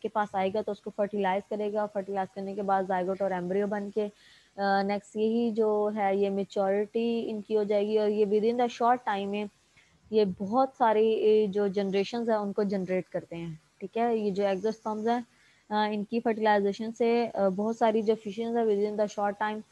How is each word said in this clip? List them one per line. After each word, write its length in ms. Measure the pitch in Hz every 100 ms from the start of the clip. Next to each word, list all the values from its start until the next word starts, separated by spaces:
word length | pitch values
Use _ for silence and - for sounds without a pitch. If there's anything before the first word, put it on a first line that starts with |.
के 60 | 220
पास 240 | 214 208 190
आएगा 260 | 190 214
तो 100 | 208
उसको 200 | 202 208
fertilize 520 | - 202 208 190 196 -
करेगा। 360 | 208 208 214 208
Fertilize 440 | 208 190 196 190 -
करने 200 | 196 196
के 60 |
बाद 240 | 196 196 185
zygote 360 | 185 180 190
और 100 | 196
embryo 360 | 185 180 190 202
बन 220 | 208 202
के, 120 | 220
अ, 100 | 208 - - - _ -
next 580 | 196 196 196 202 - 214
यही 340 | 220 226 240
जो 380 | 220 214 208 208
है 280 | 214 196 196
ये 120 | 196
maturity 880 | 196 190 - 196 202 208 226 233 233
इनकी 340 | - 214 202
हो 100 | 214
जाएगी 340 | 208 208 208 214
और 120 | 208
ये 160 | 208 208
within 300 | 214 220 240
the 140 | 240
short 280 | - 233 247
time 300 | 240 202 202
में 220 | 202 208 _ _ _ _ _ -
ये 140 | 214 202
बहुत 500 | 185 196 240 262 -
सारी, 380 | 233 214 220
ए, 340 | 220 214 214 214
जो 200 | 196 202
generations 640 | 190 196 190 196 233 233
हैं 80 | 220
उनको 260 | 202 196
generate 440 | 202 196 180 185 175
करते 280 | 180 165 170
हैं। 240 | 170 156 _ -
ठीक 160 | 190 226
है, 220 | 240 226
ये 120 | 208
जो 120 | 190
एग्जोस्पर्म्स 640 | 202 190 214 220 220 214 220
हैं, 180 | 240 240 _ _ _ -
अ, 220 | 214 214
इनकी 260 | 214 202 233
fertilization 720 | 233 214 214 208 202 196 220
से, 360 | 233 233 233 233
अ, 220 | - 196
बहुत 280 | 185 214 226
सारी 240 | 226 220
जो 140 | 214 220
fishes 400 | 214 196 233 233
हैं 100 | 220
within 400 | 202 208 208 208
the 100 | -
short 260 | 202 202
time, 200 | 214 214 -